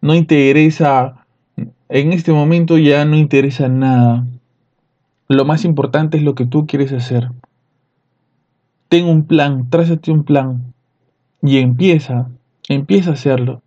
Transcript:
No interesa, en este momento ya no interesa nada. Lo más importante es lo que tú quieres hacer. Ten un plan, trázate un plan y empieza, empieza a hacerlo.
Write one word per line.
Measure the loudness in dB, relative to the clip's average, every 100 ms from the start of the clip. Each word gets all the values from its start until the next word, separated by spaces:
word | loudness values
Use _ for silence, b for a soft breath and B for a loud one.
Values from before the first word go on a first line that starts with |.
No | 2
interesa, | 0 2 2 4 4 2 2 0 2 -2 -8 _ _ _ -14 -14 _ _
en | -2 0
este | -2 0
momento | 0 2 0 2 2
ya | 4 2 2
no | 2
interesa | 2 2 0 -2 -2
nada. | 0 0 2 2 0 -6 -12 _ _ _ _ _ _ _ _ _
Lo | 0 0
más | 0
importante | -2 -2 -2 -2 -2 -2
es |
lo | -2
que | -2
tú | -4 -2 -4
quieres | -4 -4
hacer. | -4 -4 -4 -4 -10 _ _ _ _ _ _ _ _ _ _ _ _ _ _ _
Ten | 0 2
un | 0
plan, | 2 0 0 -2 -2
trázate | -2 0 -2 0
un | -2
plan | 2 0 0 -6 -10 _ _ _ _ _ _ _
y | 0 2
empieza, | 2 0 2 0 -2 -6 -6 -12 _ _ -8
empieza | -6 0 -2 0
a |
hacerlo. | -2 -2 -2 -2 -8